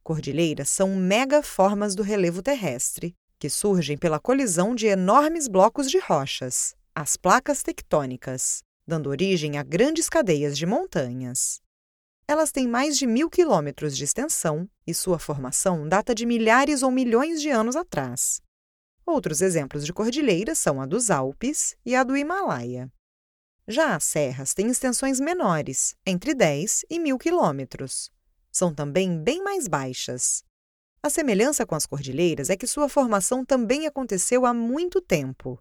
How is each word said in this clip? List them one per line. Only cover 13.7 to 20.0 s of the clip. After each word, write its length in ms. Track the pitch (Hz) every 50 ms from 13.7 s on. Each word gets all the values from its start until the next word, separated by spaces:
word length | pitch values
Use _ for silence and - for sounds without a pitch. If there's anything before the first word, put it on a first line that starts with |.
| 135 - 151 151 135
de 80 | 135 143
extensão 640 | 143 - - 262 320 - - - 165 151 156 180 - _ _ _
e 80 | - 165
sua 240 | - - 185 175 160
formação 680 | - - 147 139 131 127 127 - - 190 180 160 147
data 280 | 156 175 202 220 - 240
de 100 | 214 240
milhares 560 | 233 240 226 226 220 226 254 285 294 302 262
ou 80 | 262 262
milhões 500 | 254 262 262 240 226 240 285 320 339 311
de 100 | 294 302
anos 260 | 277 220 220 233 254
atrás. 680 | 311 349 _ - 151 135 123 120 - - - - - _ _ _ _ _ _ _ _ _ _ _ _ _
Outros 360 | - 330 262 - 180 156 143
exemplos 420 | 185 190 175 160 139 131 - 147 143
de 80 | 147
cordilheiras 680 | 175 -